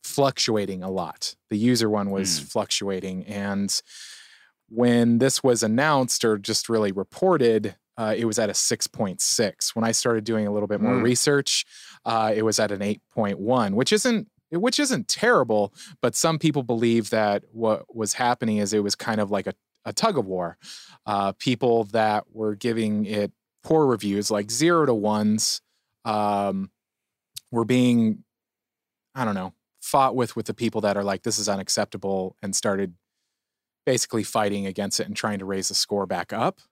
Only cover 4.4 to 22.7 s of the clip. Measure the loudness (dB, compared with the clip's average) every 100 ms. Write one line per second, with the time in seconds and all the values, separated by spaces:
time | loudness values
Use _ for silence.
4.4 | _ _ _ 0 4 4 4 4 4 2
5.4 | 2 2 2 2 2 2 0 0 0 0
6.4 | -2 -4 0 0 0 -2 -8 0 2 4
7.4 | 4 4 0 -10 _ -6 -4 0 0 0
8.4 | 0 0 -2 -2 -6 -4 -4 -2 -2 0
9.4 | -2 -2 -6 -2 0 0 0 0 0 0
10.4 | 0 -2 -2 0 2 2 2 2 2 2
11.4 | 2 -2 -4 -14 -20 -10 -4 0 2 2
12.4 | 2 2 0 0 -4 -4 _ -4 -2 -2
13.4 | 0 2 2 0 2 2 2 -2 -4 _
14.4 | _ -2 0 0 0 -2 -2 0 4 4
15.4 | 4 2 0 -4 -20 -4 -2 0 0 2
16.4 | 0 0 -2 0 4 2 2 0 2 0
17.4 | -4 -4 0 0 -4 -6 -4 0 0 0
18.4 | 0 0 0 0 0 -2 -2 -2 0 -2
19.4 | -4 -10 _ _ -10 -2 0 0 -2 -4
20.4 | -6 -10 -20 -20 -20 -16 -4 0 0 -2
21.4 | -2 2 4 2 2 0 2 0 -4 -6
22.4 | -4 -2 -2